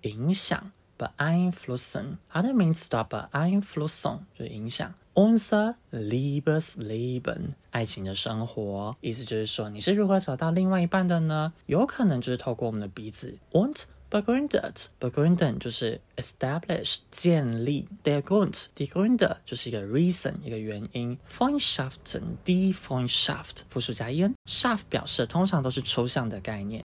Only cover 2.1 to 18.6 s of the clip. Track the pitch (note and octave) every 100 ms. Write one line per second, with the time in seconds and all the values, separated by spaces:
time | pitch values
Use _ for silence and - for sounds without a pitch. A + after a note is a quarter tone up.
2.1 | A2+ _ D#3 A3 C4 F3 D#3+ - A#2+ A2
3.1 | G#2+ - C#3+ E3 G3 G3 - D3+ - D3
4.1 | - - - A2+ G#2+ A2 - - - _
5.1 | - G#3 A3+ - G#3 G#3+ A#3+ _ B2 G#2
6.1 | B2 C#3 C#3+ C#3+ D#3 D#3 - G#2+ A2 B2
7.1 | B2+ - A#2 - - _ A#2+ A2 - F#2+
8.1 | F#2+ A#2 A2 A2+ - G2+ G2 G#2 - -
9.1 | A2+ A#2 A2 A2 - G#2 G#2 A2 G3+ G3
10.1 | F#3+ F#3+ C3+ E3 E3+ F#3+ F#3+ E3+ F#3+ F3+
11.1 | E3+ D#3+ D#3 D#3 - - D3+ C#4 - A3
12.1 | B2+ A#2+ B2 - A#2 A#2+ A2 G2+ F#2+ A2
13.1 | - B2 - _ D#3 A#3+ D4+ - - -
14.1 | G#3 G#3 B3 D4 - - - - _ B2
15.1 | - D#3 F3 C#3+ A#2+ A#2+ A#2 A#2 A#2 _
16.1 | - B2 - C3 D3+ - F3 - - _
17.1 | - F3 E3 C3 A2+ A#2+ C#3+ - - -
18.1 | D3 C#3 G3+ F#3+ -